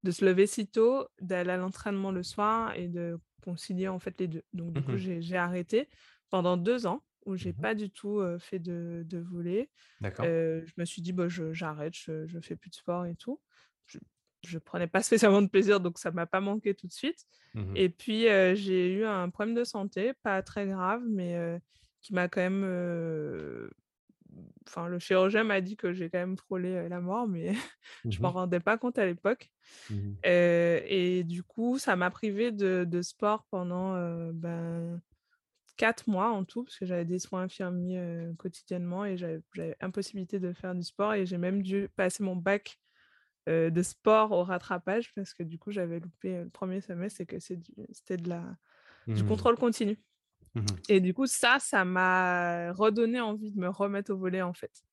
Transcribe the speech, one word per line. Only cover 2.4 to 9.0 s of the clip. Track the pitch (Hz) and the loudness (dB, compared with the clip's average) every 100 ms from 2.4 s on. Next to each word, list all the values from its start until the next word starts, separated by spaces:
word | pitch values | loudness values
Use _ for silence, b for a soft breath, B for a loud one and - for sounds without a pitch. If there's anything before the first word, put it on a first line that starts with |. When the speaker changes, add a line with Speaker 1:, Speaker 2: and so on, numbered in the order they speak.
| 208 226 220 - | 0 2 -2 -4
Speaker 1:
et | 175 | -6
de | 175 170 170 _ _ | -4 -6 -8 _ _
concilier, | - 175 - 180 190 | -10 -10 -6 -2 -2
en | 185 | -4
fait, | 190 175 | -8 -4
les | 185 | -4
deux. | 160 - | -4 -8
Donc | 175 170 | -8 -6
Speaker 2:
Mmh | 160 | -4
Speaker 1:
du | |
coup, | 135 196 | -2 -2
Speaker 2:
mh. | |
Speaker 1:
j'ai, | 185 170 | -2 -4
j'ai | 170 180 | -4 -2
arrêté | 175 180 175 220 294 b b b _ | -2 -2 0 0 0 b b b _
pendant | 190 175 180 | 2 4 2
deux | 175 247 214 | 2 2 0
ans | 233 _ _ - | -4 _ _ -8
où | 185 | -6
j'ai | 180 | -6
Speaker 2:
Mmh | 131 | -4
mh. | |
Speaker 1:
pas | 214 | -2
du | 220 202 | -2 -4
tout, | - 202 208 | -8 -4 -2
heu, | 185 175 | -2 -4
fait | - 190 | -6 -8
de, | 170 175 170 170 | -6 -6 -6 -8